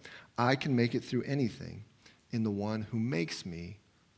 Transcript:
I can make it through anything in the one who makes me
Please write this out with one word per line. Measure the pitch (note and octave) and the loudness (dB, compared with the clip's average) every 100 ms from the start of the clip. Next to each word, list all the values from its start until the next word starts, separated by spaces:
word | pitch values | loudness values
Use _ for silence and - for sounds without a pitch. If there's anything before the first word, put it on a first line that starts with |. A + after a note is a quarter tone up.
| - - - - | -18 -18 -8 2
I | A#2+ C3+ | 4 4
can | D3+ | 4
make | B2 A#2+ | 4 4
it | B2+ | 2
through | - B2 | 0 -2
anything | - C#3+ A#2 - F2 F#2 G#2+ _ - - _ | 0 0 0 -2 -10 -12 -16 _ -20 -20 _
in | A#2+ | 0
the | A2 | 0
one | G2+ G#2 A2 | 0 0 -2
who | G#2+ A#2 | -2 -2
makes | A2+ D#3 E3 - F#2 | 0 0 -2 -4 -8
me | E2 E2+ G#2 _ _ _ | -8 -8 -12 _ _ _